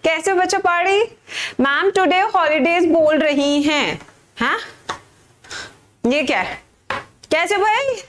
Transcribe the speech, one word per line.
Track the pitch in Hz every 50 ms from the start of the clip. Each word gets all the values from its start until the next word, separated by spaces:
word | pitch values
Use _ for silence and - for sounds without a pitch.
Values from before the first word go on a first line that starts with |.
| _
कैसे | 320 330 359 320 392
हो | 392 349
बच्चों | 370 359 392 392
पार्टी? | 381 359 349 349 349 370 392 403 466 453 - _ _ - - - - - - -
Ma'am, | 247 277 277 294 339 392
today | 392 392 381 302 349 370 392 453 427
holidays | 381 330 302 302 311 254 330 339 359 349 330
बोल | 311 330 311 302 311 302
रही | 311 302 294 269 277 285 285 294
हैं। | 285 294 302 294 247 175 - - - - - _ _ _ _ -
हाँ? | 233 254 339 453 - - - - - - - - - _ _ _ _ _ _ _ _ - - - - - - - _ _ _ _ - 233
ये | 262 294 311
क्या | 254 277 196
है? | 180 - - - - _ _ _ _ _ - - - - _ _ - -
कैसे | 302 311 339 349 403 403
भाई? | 381 427 427 466 554 539 508 415 -